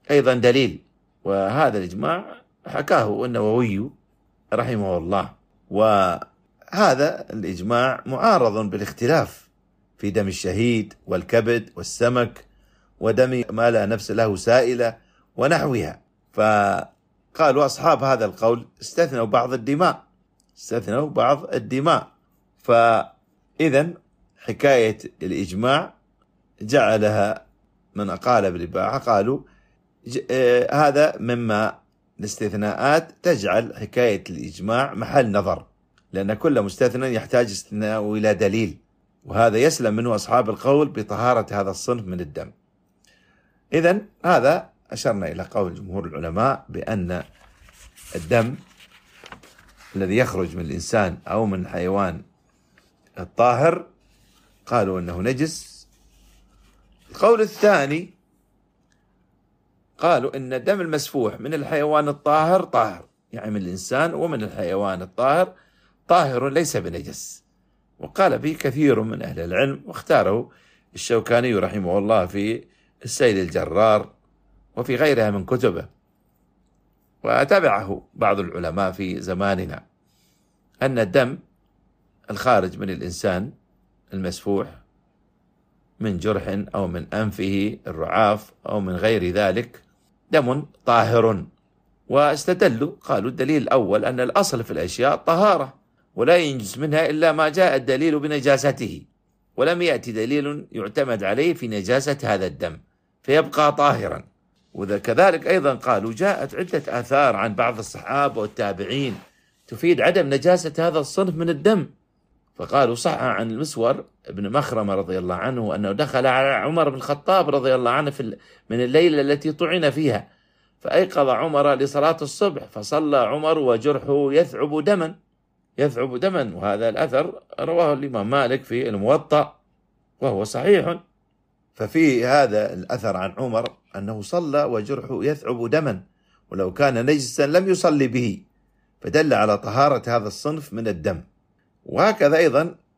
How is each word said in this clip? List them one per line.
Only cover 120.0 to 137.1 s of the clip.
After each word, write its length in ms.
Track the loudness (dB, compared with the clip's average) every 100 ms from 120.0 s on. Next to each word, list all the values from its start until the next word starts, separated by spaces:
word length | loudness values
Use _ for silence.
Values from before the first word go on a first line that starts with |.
| 0 -2 -6 _ _ _ _ _
فأيقظ 480 | 0 2 2 2 2
عمر 440 | 2 0 2 2
لصلاة 440 | 2 0 0 0 0
الصبح، 420 | -4 -2 -2 -2 -12
فصلى 460 | -12 -4 -2 2 2
عمر 400 | 2 0 0 2
وجرحه 760 | 2 2 2 -2 0 0 2
يثعب 500 | 4 2 0 -2 0
دما، 320 | 2 0 0 -8 _ _ _ _ _ -2
يثعب 420 | -2 0 -4 -2
دما. 360 | -2 0 -4 -4
وهذا 340 | -2 0 0
الأثر 520 | 0 0 0 -2 -6 -16 -8
رواه 340 | -2 2 2
الإمام 360 | 0 -4 -4 0
مالك 340 | 0 2 -2
في 260 | -4 -4 -4
الموطأ 680 | -2 2 2 4 2 2 -6 _ _ _ _ _ -6
وهو 220 | -4 -2
صحيح. 560 | -4 -2 4 4 2 -4 _ _ _ _ _ _ _
ففي 520 | -10 -4 2 4 4 4
هذا 480 | 4 4 2 -2
الأثر 440 | -4 -8 -6 -4 -4
عن 160 | -6 -6
عمر 400 | -4 -2 -4 -8 _ -10
أنه 260 | -8 -8
صلى 420 | -4 -4 0 0
وجرحه 600 | 0 -2 -4 -8 -6 -4
يثعب 460 | -2 -4 -4 -4 0
دما، 340 | 0 0 -6 -10 _ _ _ -12
ولو 240 | -6 -4
كان 320 | 2 2 2
نجسا 420 | 2